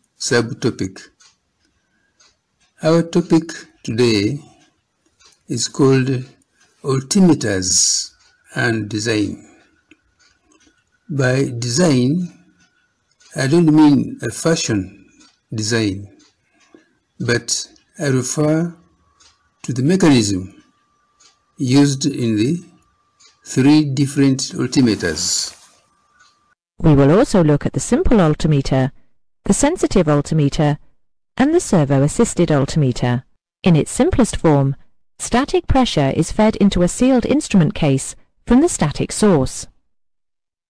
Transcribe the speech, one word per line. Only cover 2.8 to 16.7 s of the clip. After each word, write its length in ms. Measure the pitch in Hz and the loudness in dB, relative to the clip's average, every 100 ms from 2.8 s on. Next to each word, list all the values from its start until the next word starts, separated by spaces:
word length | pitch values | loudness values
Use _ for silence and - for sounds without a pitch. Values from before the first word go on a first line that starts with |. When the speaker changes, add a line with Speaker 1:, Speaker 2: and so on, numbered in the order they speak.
Speaker 1:
Our 180 | 160 165 | 0 2
topic 480 | 170 180 170 165 165 - - _ | 2 -2 2 0 0 -10 -18 _
today 580 | - 113 120 107 104 143 - _ _ _ _ _ _ _ _ _ _ | -8 0 0 2 -2 -6 -12 _ _ _ _ _ _ _ _ _ _
is 200 | 123 - | -8 -8
called 420 | - 135 135 127 127 127 _ _ _ _ _ | 0 2 2 0 -4 -8 _ _ _ _ _
altimeters 1300 | 147 135 - 202 185 143 113 95 92 - - - - _ _ _ _ | -6 -6 -2 2 4 4 0 -4 -2 -2 0 -2 -8 _ _ _ _
and 340 | - 123 113 104 | -6 -4 -4 -6
design. 640 | 107 110 107 98 90 - _ _ _ _ _ _ _ _ _ _ _ _ _ _ _ - | -6 -4 -2 -2 -6 -18 _ _ _ _ _ _ _ _ _ _ _ _ _ _ _ -10
By 420 | 139 127 131 131 120 | -2 0 0 -2 -4
design, 760 | 120 123 175 127 123 170 180 - _ _ _ _ _ _ _ _ _ - | -6 0 2 2 0 -2 -6 -12 _ _ _ _ _ _ _ _ _ -6
I 120 | 135 | 0
don't 260 | 170 160 | 2 4
mean 460 | 151 151 135 117 - | 6 6 4 0 -8
a 80 | 120 | -10
fashion 800 | - 160 165 - 104 92 - - _ _ _ _ | -6 -2 -2 -2 -4 -4 -12 -20 _ _ _ _
design, 640 | 113 104 117 107 95 101 _ _ _ _ _ _ | -8 -4 -2 -2 -4 -12 _ _ _ _ _ _